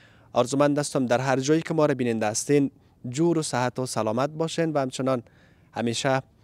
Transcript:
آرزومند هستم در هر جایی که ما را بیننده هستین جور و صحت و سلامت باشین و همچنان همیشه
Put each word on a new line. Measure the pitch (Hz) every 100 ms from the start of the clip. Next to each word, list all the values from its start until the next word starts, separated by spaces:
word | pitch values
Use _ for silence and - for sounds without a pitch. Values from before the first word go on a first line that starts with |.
| - - -
آرزومند | 123 123 135 147 143
هستم | 147 147 123
در | 120
هر | 131 131
جایی | 135 156
که | 160
ما | 160 151
را |
بیننده | 131 120 113 110
هستین | 110 - 143 139 - _ _ 127
جور | 127 170 160
و |
صحت | 156 123 123 123
و | 127
سلامت | - 110 113 143
باشین | 156 165 - 165
و | 147
همچنان | 131 - 131 131 - _ _ _ _
همیشه | - 117 113 139 135 - _